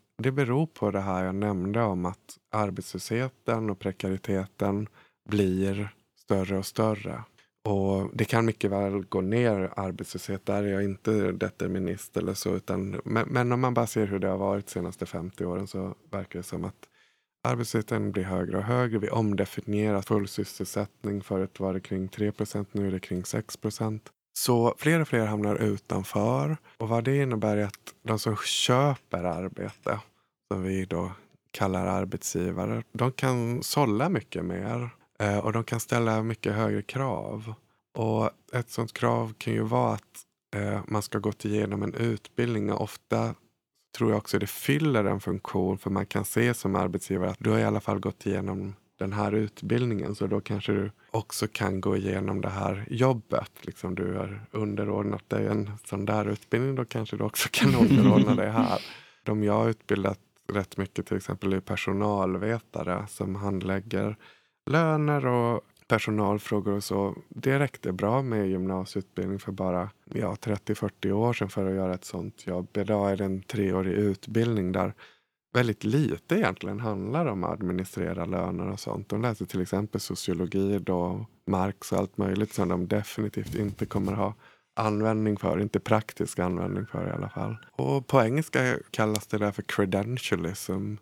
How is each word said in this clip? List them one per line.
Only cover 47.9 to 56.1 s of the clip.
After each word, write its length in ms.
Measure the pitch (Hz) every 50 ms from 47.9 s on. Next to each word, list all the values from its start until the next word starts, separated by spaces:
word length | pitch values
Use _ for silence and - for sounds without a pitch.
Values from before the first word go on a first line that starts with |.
| 101 98
gått 260 | 95 98 - - -
igenom 500 | 123 98 98 98 98 95 98 98 98 98 - _ _ _ -
den 140 | 95 98 98
här 180 | 104 101 101
utbildningen, 840 | 104 110 110 110 - - - 98 117 123 127 120 110 95 - 98 107
så 120 | - 104
då 140 | 98 104 101
kanske 300 | - - 101 95 - -
du 200 | 101 98 98 101 - _ _ -
också 360 | - 110 - - - - 104 104
kan 300 | - - 104 98 95 95
gå 160 | 95 98 101
igenom 440 | 101 98 98 95 95 98 101 101 101
det 80 | - 101
här 360 | 98 98 98 98 98 101 107 -
jobbet. 640 | 123 113 127 135 127 110 - - - - - - - -
Liksom, 340 | - - - - - 92 92
du 180 | 92 95 95 95
har 280 | 95 95 98 101 104 107 -
underordnat 800 | - 110 107 104 101 104 104 101 101 104 101 101 104 101 - -
dig 180 | 104 107 104
en 240 | 104 104 107 104 104 104 - -
sån 200 | - 101 98 101
där 200 | 104